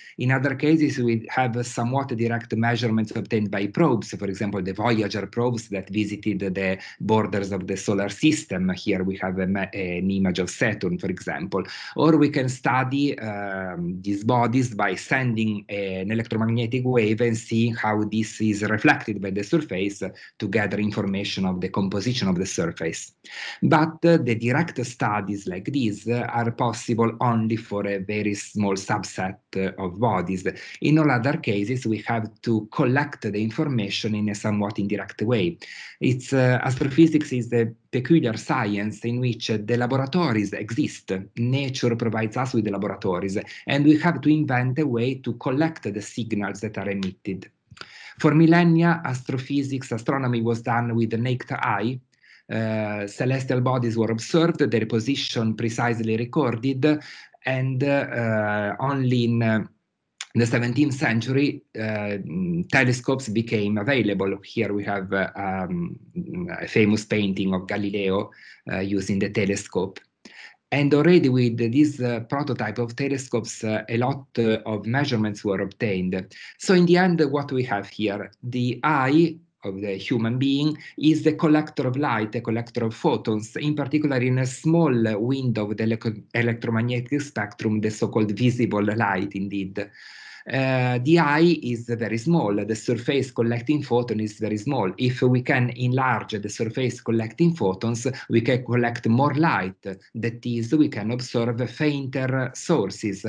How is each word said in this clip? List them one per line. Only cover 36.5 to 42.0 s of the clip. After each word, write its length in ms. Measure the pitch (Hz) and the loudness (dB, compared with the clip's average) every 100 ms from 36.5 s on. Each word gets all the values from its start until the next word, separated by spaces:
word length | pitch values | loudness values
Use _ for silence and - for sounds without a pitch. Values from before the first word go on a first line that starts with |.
| 127 | 4
astrophysics 680 | - 127 143 151 165 156 - | 0 -2 0 6 6 6 0
is 200 | 127 117 | -2 0
a 180 | 120 113 - _ | 2 0 -2 _
peculiar 460 | 127 123 165 123 104 | -4 4 4 4 -2
science 680 | - 139 107 101 104 - 120 | -2 -2 0 -2 -4 -4 -4
in 140 | 120 | -2
which, 300 | 127 113 - | -2 -2 -2
uh, 80 | 107 | -4
the 140 | 104 120 | 0 0
laboratories 720 | 123 131 135 180 165 110 98 | 2 0 0 0 2 2 0
exist. 580 | - 110 113 151 - - 95 95 - | -4 -4 -2 -2 -4 -6 -6 -6 -4
Nature 580 | 120 131 139 127 123 | 0 0 0 -2 0
provides 400 | 113 | 0